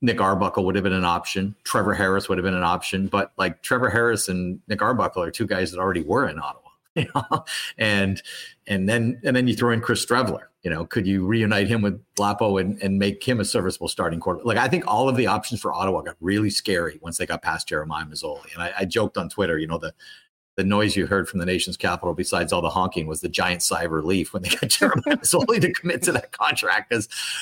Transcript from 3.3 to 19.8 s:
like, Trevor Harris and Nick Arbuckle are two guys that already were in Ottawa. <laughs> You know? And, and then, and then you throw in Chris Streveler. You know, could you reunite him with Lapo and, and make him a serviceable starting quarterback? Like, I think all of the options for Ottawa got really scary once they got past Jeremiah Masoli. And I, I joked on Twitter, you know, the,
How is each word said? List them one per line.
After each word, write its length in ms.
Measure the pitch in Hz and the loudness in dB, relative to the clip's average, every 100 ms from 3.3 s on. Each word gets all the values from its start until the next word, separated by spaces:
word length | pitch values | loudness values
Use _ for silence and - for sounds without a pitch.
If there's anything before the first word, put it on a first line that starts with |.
| - | -2
like, 260 | 92 - | -2 -2
Trevor 280 | - 127 123 | -2 2 2
Harris 380 | 117 117 110 - | 4 2 2 0
and 320 | 90 90 95 - | -2 -2 -6 -4
Nick 120 | 101 | 0
Arbuckle 420 | 107 120 85 92 | 2 2 0 0
are 80 | 82 | -4
two 160 | - 101 | -2 -2
guys 240 | 92 85 | 0 -2
that 60 | 90 | 0
already 240 | 95 90 | 0 0
were 260 | 76 120 117 | 0 0 0
in 100 | 76 | -4
Ottawa. 220 | 69 - | -10 -12
<laughs> 60 | - _ _ 165 | -20 _ _ -4
You 100 | - | -2
know? 320 | 135 - - - - - - | -2 -2 -2 -2 -8 -8 -2
And, 460 | 110 101 98 95 - - - - - | 2 4 2 -2 -8 -14 -16 -12 -2
and 200 | 98 98 | 0 2
then, 320 | 117 113 127 | 2 2 0
and 100 | 139 | 0
then 140 | 127 123 | 2 4
you 80 | 113 | 4
throw 160 | 120 | 2
in 80 | 113 | 2
Chris 260 | 117 104 - | 2 0 2
Streveler. 380 | 123 113 71 - _ | 2 2 -4 -8 _
You 80 | 87 | -4
know, 140 | 80 | -4
could 240 | - 120 95 | -2 0 2
you 180 | 98 92 | 2 2
reunite 400 | 113 107 104 101 | 2 4 4 2
him 160 | 117 | 2
with 180 | 101 95 - - | 0 -2 -6 -2
Lapo 400 | 104 101 110 95 | 0 2 2 2
and, 220 | 92 101 | 0 -2
and 200 | 98 98 | 0 2
make 240 | 98 101 | 0 0
him 160 | - 117 | -2 0
a 40 | |
serviceable 440 | 101 113 92 - 80 | 0 0 -2 -4 -6
starting 320 | - 85 82 | -2 -2 -2
quarterback? 260 | 92 85 117 | -2 -2 0
Like, 120 | 110 | 2
I 100 | 127 | 2
think 180 | 170 - | 0 2
all 220 | 107 135 | 2 4
of 80 | 123 | 4
the 100 | 104 | 2
options 340 | 107 - 113 | 0 -2 -4
for 140 | 87 | -4
Ottawa 280 | 82 95 85 | -2 0 -2
got 120 | 82 - | -4 -6
really 300 | 87 101 107 | 0 2 0
scary 500 | - - 87 82 78 | 0 0 0 -2 -6
once 160 | 82 - | -8 -6
they 80 | 82 | -4
got 160 | 82 | -4
past 240 | 82 80 - | -4 -4 -4
Jeremiah 380 | 78 78 78 | -4 -4 -6
Masoli. 500 | 78 76 78 71 - | -8 -8 -8 -10 -10
And 80 | 82 | -8
I, 100 | 87 98 | -6 -4
I 60 | |
joked 320 | 95 113 104 101 | -2 0 0 -2
on 120 | 85 | -4
Twitter, 300 | - 87 78 | -2 0 0
you 80 | 80 | -2
know, 120 | |
the, 140 | 82 | -6